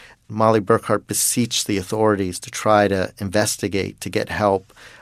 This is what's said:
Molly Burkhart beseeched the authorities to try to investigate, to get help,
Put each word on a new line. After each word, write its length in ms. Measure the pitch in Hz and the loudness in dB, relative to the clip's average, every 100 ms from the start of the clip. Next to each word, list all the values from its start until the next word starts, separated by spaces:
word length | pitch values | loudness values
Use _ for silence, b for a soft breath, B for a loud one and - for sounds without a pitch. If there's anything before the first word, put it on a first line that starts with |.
| B B - | B B -10
Molly 320 | 107 110 110 | 0 2 4
Burkhart 480 | 98 113 - 104 - | 2 0 0 -4 -2
beseeched 580 | 101 - 123 117 - - | -4 -2 -2 -2 -2 -4
the 120 | 98 | -4
authorities 600 | 92 110 110 101 92 - | -4 0 2 2 -2 -6
to 120 | - | -12
try 380 | - 107 104 101 | -4 4 4 4
to 240 | 95 - - | 2 -4 -6
investigate, 840 | 98 104 104 - 101 98 98 - | -2 0 0 -2 -4 -4 -6 -8
to 80 | 98 | -6
get 180 | 101 - | -6 -4
help, 460 | - 104 98 - - B B | 0 2 2 -2 -20 B B